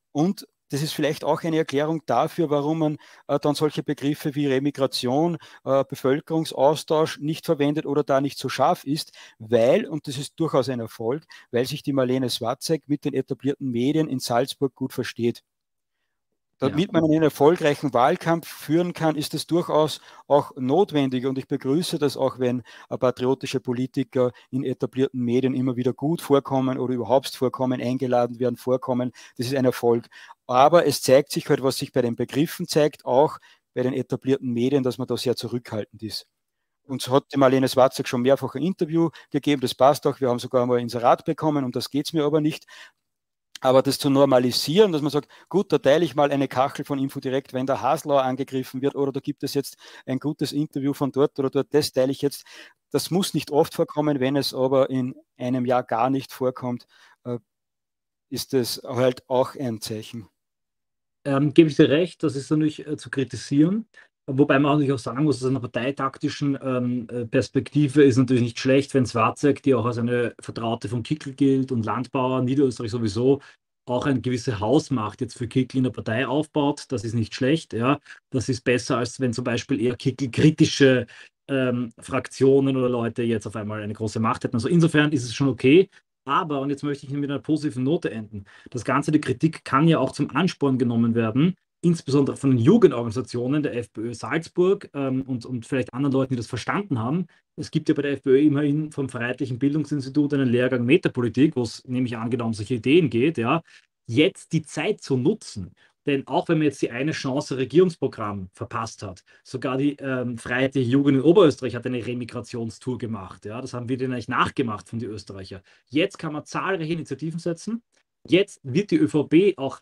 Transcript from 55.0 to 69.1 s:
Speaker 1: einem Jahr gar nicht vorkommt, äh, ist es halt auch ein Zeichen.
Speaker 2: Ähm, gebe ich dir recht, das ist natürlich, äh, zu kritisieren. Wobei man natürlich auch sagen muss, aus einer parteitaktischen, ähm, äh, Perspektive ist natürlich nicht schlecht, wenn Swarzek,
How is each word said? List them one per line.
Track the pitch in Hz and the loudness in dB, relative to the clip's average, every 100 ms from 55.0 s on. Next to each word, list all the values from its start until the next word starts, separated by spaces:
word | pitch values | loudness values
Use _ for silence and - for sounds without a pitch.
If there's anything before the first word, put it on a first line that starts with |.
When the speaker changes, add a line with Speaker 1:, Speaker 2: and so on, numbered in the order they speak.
| 127 - _ - | -4 -8 _ -10
Speaker 1:
einem | 127 127 123 | -4 -2 0
Jahr | 123 | 0
gar | 123 113 127 | 0 0 0
nicht | 135 - | -2 -6
vorkommt, | - 127 127 123 120 _ _ _ _ | -4 -4 -2 -6 -8 _ _ _ _
äh, | 123 123 - _ _ _ _ _ _ _ _ | -10 -10 -12 _ _ _ _ _ _ _ _
ist | 120 - | -10 -2
es | 135 117 - | 0 0 -4
halt | - 120 131 127 - | -6 0 0 0 -2
auch | 127 131 - | 0 0 -4
ein | 127 110 | -8 -6
Zeichen. | - 110 110 117 95 _ _ _ _ _ _ _ _ _ 143 | -8 -10 -10 -14 -16 _ _ _ _ _ _ _ _ _ -2
Speaker 2:
Ähm, | 135 147 | 0 4
gebe | 127 156 | 6 6
ich | 135 | 6
dir | 143 | 4
recht, | 143 180 - | 4 0 -4
das | 156 135 | -6 -4
ist | 123 | -2
natürlich, | 156 156 - 147 | 0 0 -2 -8
äh, | 151 | -10
zu | 117 | -8
kritisieren. | 139 131 110 - 139 165 214 - _ - _ - | -6 -6 -6 -2 2 2 2 -6 _ -20 _ -4
Wobei | 131 147 139 | 2 4 4
man | 147 | 4
natürlich | 151 135 | 2 2
auch | 135 | -2
sagen | 127 120 | -4 -2
muss, | 151 120 | 0 0
aus | 127 | -2
einer | 131 | -2
parteitaktischen, | 117 120 123 143 135 - 147 - 143 135 | -4 -4 -4 -4 -6 -4 -6 -4 -2 -2
ähm, | 135 127 123 123 - | -2 -2 -2 -4 -6
äh, | 120 117 | -8 -2
Perspektive | 131 120 139 - 147 147 143 | 0 0 -2 -2 2 2 6
ist | 139 120 | 6 6
natürlich | 127 127 | 4 2
nicht | 117 - | 0 -2
schlecht, | 131 135 139 | 2 2 2
wenn | 135 | 0
Swarzek, | 113 | 0